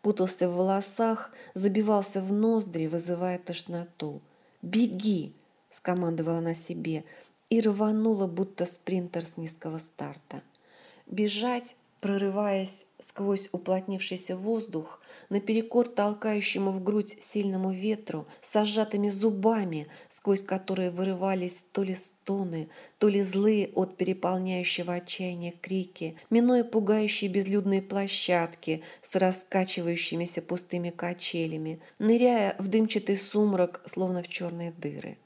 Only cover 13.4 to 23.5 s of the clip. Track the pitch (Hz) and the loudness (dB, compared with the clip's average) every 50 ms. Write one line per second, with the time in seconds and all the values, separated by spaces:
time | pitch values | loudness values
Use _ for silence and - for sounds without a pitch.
13.4 | 196 - - 180 180 - 185 190 185 196 196 190 - - 185 180 - - 185 185 | -2 -6 -8 -6 0 0 0 0 0 -4 -4 -4 -4 -6 -6 -8 -6 -6 -6 -4
14.4 | 190 214 226 220 220 220 175 160 156 - - - - - - - - _ 196 202 | -2 -2 0 -2 -2 -4 -6 -8 -8 -8 -16 -20 -20 -20 -20 -20 -8 _ -2 -2
15.4 | 202 220 220 226 226 226 - 240 240 240 - - 202 208 208 208 - 220 214 208 | 0 2 0 0 0 2 2 2 2 4 2 0 2 2 0 -2 -2 -2 0 0
16.4 | 196 - - 190 196 196 190 190 185 196 208 214 202 208 - - - - - 208 | 0 -2 -2 0 0 0 0 0 0 0 0 0 0 -2 -8 -10 -10 -4 -2 0
17.4 | 196 196 190 185 190 190 190 185 190 214 214 214 214 - - 156 151 - - - | 0 0 0 0 0 -2 -2 -2 0 -2 -2 -2 -4 -6 -6 -6 -6 -10 -18 -16
18.4 | - - - 214 214 208 208 220 214 214 208 202 202 208 196 196 208 226 208 196 | -12 0 2 2 2 4 2 0 0 2 0 0 0 0 0 2 2 2 2 4
19.4 | 190 226 226 220 196 175 160 151 147 151 - - - - - - - 202 196 190 | 4 4 4 4 0 -2 -4 -6 -6 -10 -16 -20 -20 -10 -10 -4 2 2 2 2
20.4 | 196 - 190 190 190 - 190 190 185 180 175 175 190 196 190 175 185 190 190 185 | 2 -2 -4 -4 -2 -4 -2 0 0 -2 0 0 -2 -2 0 0 0 0 0 0
21.4 | 180 180 180 - - _ _ 202 196 190 185 185 - - _ _ _ - 196 196 | -2 -4 -6 -10 -12 _ _ -2 -2 -2 -2 -6 -6 -12 _ _ _ -4 -2 -2
22.4 | 196 180 165 160 - 165 - - - - _ _ 208 214 196 202 196 190 185 196 | -2 -2 -4 -6 -6 -8 -12 -20 -20 -20 _ _ 4 4 6 4 2 2 2 4
23.4 | 202 220 | 4 6